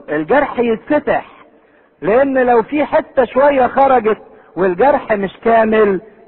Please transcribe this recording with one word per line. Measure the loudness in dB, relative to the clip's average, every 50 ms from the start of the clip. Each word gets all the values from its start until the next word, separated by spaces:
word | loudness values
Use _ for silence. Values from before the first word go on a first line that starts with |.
| -10 -8
الجرح | -6 -6 -4 -2 -2 -2 -2 -2 -4 -4
يتفتح، | -2 -2 -4 -4 -4 -4 -4 -2 -2 -4 -4 -6 -6 -10 -18 -20 -20 _ _ _ _ _ _ _ _ _ _ _
لان | -4 0 0 0 0 0 0 0
لو | 0 2 2 0
في | 0 -2 -4 -4 -2
حتة | -2 -2 -2 -4 -2 -2 -2 -2
شوية | 0 0 2 2 2 2 2 0
خرجت | 0 2 0 2 4 2 2 2 0 -2 -4 -8 -16 -20 -20 _ _ _
والجرح | -4 -2 -2 0 2 2 2 2 0 -2 -4
مش | -4 -4 -4 -6 -8 -6 -2
كامل، | 0 2 2 2 2 2 2 2 2 0 -2 -6 -12 -20 -16 -4